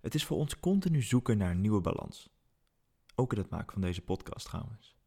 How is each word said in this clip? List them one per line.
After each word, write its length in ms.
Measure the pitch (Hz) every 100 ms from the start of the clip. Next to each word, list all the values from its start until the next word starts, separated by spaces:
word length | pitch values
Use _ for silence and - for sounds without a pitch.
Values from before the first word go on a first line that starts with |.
Het 140 | -
is 100 | 151
voor 120 | - -
ons 240 | 147 -
continu 420 | - 196 185 156
zoeken 360 | 113 127 - 110
naar 120 | 92
een 100 | 87
nieuwe 200 | 101 104
balans. 500 | 90 - - - - _ _ _ _ _ _ _ _
Ook 180 | - 127
in 60 | 104
het 120 | 90
maken 220 | - -
van 100 | -
deze 200 | 92 90
podcast 440 | - 95 - - -
trouwens. 500 | - - 110 - _